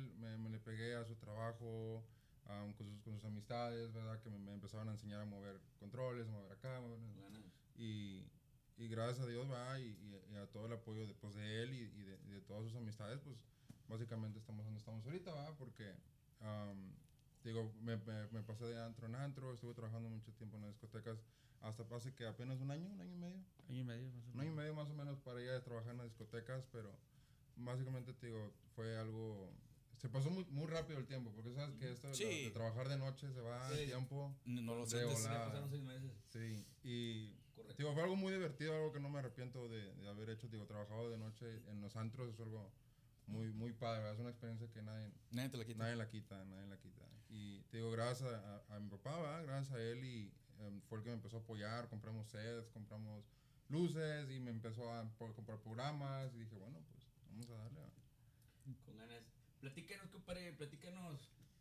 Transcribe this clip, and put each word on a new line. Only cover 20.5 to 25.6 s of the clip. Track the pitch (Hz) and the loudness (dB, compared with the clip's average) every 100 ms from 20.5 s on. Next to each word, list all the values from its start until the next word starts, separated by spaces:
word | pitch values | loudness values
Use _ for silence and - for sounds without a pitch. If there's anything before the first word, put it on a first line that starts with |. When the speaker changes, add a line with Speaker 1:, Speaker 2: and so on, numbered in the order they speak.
| 107 | -4
Speaker 1:
en | |
las | 104 | -6
discotecas, | 101 110 110 113 110 - - - - | -6 -6 -4 -2 -2 -6 -18 -20 -6
hasta | 110 110 110 120 | -2 -2 -2 -2
hace | 127 | -2
que | 131 113 | -2 -2
apenas | - 123 131 | 0 0 2
un | 135 | 2
año, | 147 185 | 2 0
un | 196 | -4
año | 180 | -4
y | 175 | -2
medio. | 175 185 185 - - | -2 -4 -8 -12 -2
Speaker 3:
Año | 127 | 0
y | |
medio, | 123 117 131 | 2 0 -2
más | 123 120 | -4 -4
o | |
Speaker 1:
Un | 117 | 0
año | 151 | 2
y | |
Speaker 3:
menos. | 156 | 2
Speaker 1:
medio | 151 151 | 2 0
más | 147 | 0
o | |
menos | 147 143 139 | 0 0 -2
para | 127 123 | -2 -2
ir | 123 | 2
a | 127 | 2